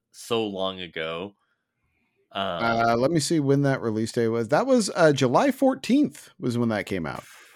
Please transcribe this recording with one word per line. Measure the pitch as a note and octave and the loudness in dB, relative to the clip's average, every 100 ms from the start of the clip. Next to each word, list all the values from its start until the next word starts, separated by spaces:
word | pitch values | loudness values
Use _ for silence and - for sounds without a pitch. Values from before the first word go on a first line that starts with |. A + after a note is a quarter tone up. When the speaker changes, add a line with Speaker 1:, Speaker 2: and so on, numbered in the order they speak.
| _ | _
Speaker 1:
so | - - A#2 G#2+ | -20 -4 -2 -2
long | F#2+ F#2+ F#2+ | -2 -4 -6
ago. | F2 D#2+ D#2+ E2 G2+ - _ _ _ _ _ _ _ _ _ | -10 -8 -6 -6 -10 -14 _ _ _ _ _ _ _ _ _
Um, | G2+ F#2+ E2+ A#2 A#2 | -6 -4 -2 -2 0
Speaker 2:
Uh, | A#2 A#2 | 2 2
let | C3+ | 0
me | E3+ | 0
see | - E3 | 0 0
when | C#3 C#3 | 2 2
that | C#3 B2+ | 2 0
release | A2 G#2+ A2+ | -2 -2 -2
day | - A2+ | -2 0
was. | A#2 A2 | -2 0
That | D3+ B3+ | 0 4
was, | B3+ G3 | 2 2
uh, | - D#3+ | 2 4
July | C#3 B2+ D3+ C#4 | 4 2 4 2
fourteenth | - C4+ C4+ - C4+ D4 - - - | 2 0 0 0 2 2 -2 -18 -6
was | C3+ A#2+ | -4 0
when | A#2 | 0
that | G#2 F2+ | 0 -2
came | F#2+ D2+ | -4 -4
out. | B1 - - - | -8 -14 -20 -20